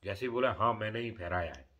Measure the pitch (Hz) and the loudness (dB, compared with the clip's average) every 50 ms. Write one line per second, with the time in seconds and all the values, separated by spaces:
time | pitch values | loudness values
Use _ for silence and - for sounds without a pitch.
0 | - 98 98 95 127 127 113 123 127 127 110 - 107 117 117 107 107 107 107 117 | -4 -4 -4 -2 -2 -2 0 2 2 2 4 4 4 4 4 2 0 -2 -2 -2
1 | 120 117 113 - 87 85 90 90 85 78 69 65 - _ _ _ | -4 -4 -6 -6 -4 -2 0 0 0 -2 -6 -10 -16 _ _ _